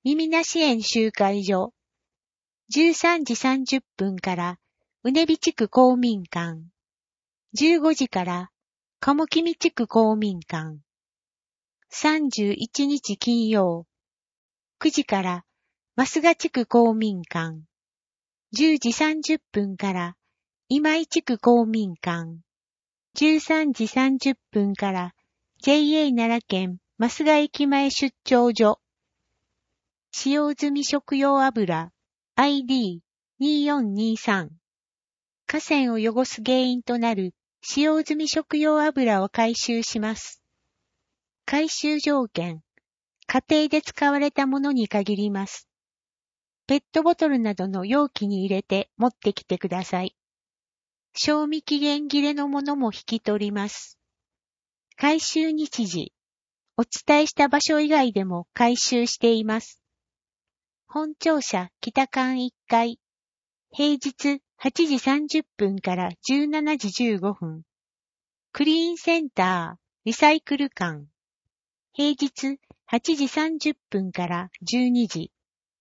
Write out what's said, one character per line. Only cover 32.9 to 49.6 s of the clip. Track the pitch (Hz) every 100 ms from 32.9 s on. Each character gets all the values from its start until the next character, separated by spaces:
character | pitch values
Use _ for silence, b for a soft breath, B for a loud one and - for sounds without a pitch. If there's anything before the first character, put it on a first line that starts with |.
| 170
ー | _ _ _ -
二 | 285 294
四 | 294 294 214
二 | 202 226 220
三。 | - 196 151 165 _ _ _ _ _ _ _ _ -
河 | 311
川 | - 285 254
を | 226
汚 | 226 233
す | 254 -
原 | 220 254
因 | 254 247
と | - 240
な | 233
る、 | 196 180 _ _ _
使 | - 277
用 | 311 311
済 | 302
み | 302 302
食 | 320 - 302
用 | 302 302
油 | 302 285 240 196
を | 196
回 | - 226 233
収 | - 233
し | 220 226
ま | 214
す。 | 214 - - _ _ _ _ _ _ _ _ _ _
回 | - 285 311
収 | - 294 302
条 | 294 277 240
件、 | 170 175 160 _ _ _ _ _ _ -
家 | 262 -
庭 | 311 302
で | 302
使 | - - 285
わ | 285
れ | 285
た | - 269
も | 277
の | 285
に | 262 208
限 | 208 202 202
り | 208
ま | 196 196
す。 | - _ _ _ _ _ _ _ _ _ _ -
ペ | 277
ッ | _
ト | 320
ボ | 320 339
ト | 311
ル | 262
な | 220
ど | 196 190
の | 190
容 | 196 285 285
器 | - 202
に | 196
入 | 190
れ | 196
て | - 196 - -
持 | 240
っ |
て | _ 208
き | -
て | -
く | 185